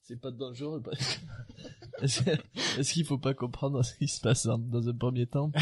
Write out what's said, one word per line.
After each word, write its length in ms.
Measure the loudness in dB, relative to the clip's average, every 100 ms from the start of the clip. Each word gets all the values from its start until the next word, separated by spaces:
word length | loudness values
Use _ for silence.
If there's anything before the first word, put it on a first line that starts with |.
c'est 160 | -12 -10
pas 120 | -8
dangereux, 500 | -6 -8 -6 -6 -4
pas 120 | -4
<laughs> 1080 | -2 -2 -4 -8 -12 -12 -14 -16 -16 -14 -2
est-ce 200 | 0 4
que... 80 | 4 2 -2 -4 -2 0
Est-ce 140 | 2
qu'il 100 | 2
faut 140 | 2 2
pas 160 | 0
comprendre 480 | 0 -2 -2 0 2
ce 100 | 2
qui 140 | 2 -2
se 140 | 2
passe 240 | 4 4 4
dans, 100 | 0
dans 320 | 0 0 0
un 60 |
premier 320 | 2 0 2 0
temps 240 | 2 0 2